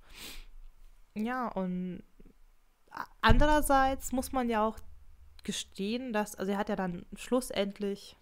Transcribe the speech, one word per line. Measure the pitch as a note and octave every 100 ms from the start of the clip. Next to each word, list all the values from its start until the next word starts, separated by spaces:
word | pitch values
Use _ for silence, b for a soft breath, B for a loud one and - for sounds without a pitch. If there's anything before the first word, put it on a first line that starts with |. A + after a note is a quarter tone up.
| B B B B B - - - - - -
ja, | G#3 A3 B3+ A#3
und | F#3+ F#3 F3+ F3+ F3 - - - - - _ _ _ _
a-, | - - -
andererseits | A3 A#3+ D4 D4+ D4 C4+ C4+ C4+ -
muss | B3+ B3+
man | C4+ A#3+
ja | A3 A3
auch | G#3+ - - - - - -
gestehen, | - - - - G3 A#3+ C4
dass, | G#3+ G3+
also | - F#3+
er | G3+
hat | G#3
ja | G3
dann | F#3 F3 -
schlussendlich | - - B3+ B3 - G3+ - G3+ G3+ - -